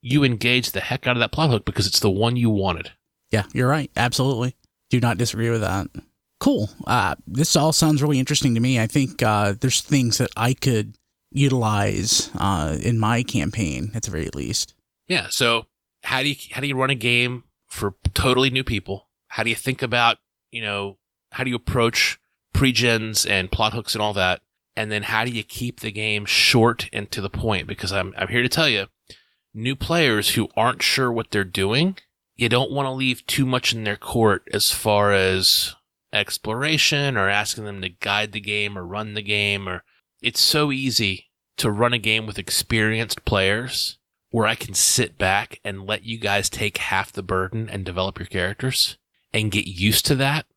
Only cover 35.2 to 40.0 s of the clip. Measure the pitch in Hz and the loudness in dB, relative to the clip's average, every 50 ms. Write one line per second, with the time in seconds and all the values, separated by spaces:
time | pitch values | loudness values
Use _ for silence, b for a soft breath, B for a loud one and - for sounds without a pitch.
35.2 | 95 95 95 95 92 - - - - - - _ _ _ _ _ _ _ - 101 | 4 4 2 2 2 2 2 2 0 -4 -8 _ _ _ _ _ _ _ -4 -4
36.2 | 101 - - - _ 107 110 117 139 151 156 147 - - - 143 143 139 131 110 | -2 -2 -6 -8 _ -6 -4 -2 -2 0 2 2 2 2 2 2 0 0 0 2
37.2 | 95 98 101 104 107 - - 120 107 104 101 98 92 92 87 _ - 104 101 104 | 2 2 2 0 0 -2 -6 -8 -8 -10 -10 -8 -8 -10 -8 _ -4 -2 0 0
38.2 | 107 107 104 110 98 104 104 104 104 104 101 98 90 87 92 104 107 110 104 107 | -2 -2 -6 -8 -6 -4 -4 -4 -4 -4 -6 -8 -10 -8 -8 -8 -8 -6 -8 -8
39.2 | 104 101 104 104 104 101 101 101 98 95 90 90 _ _ _ _ | -4 -2 0 0 2 0 0 -2 -4 -6 -8 -8 _ _ _ _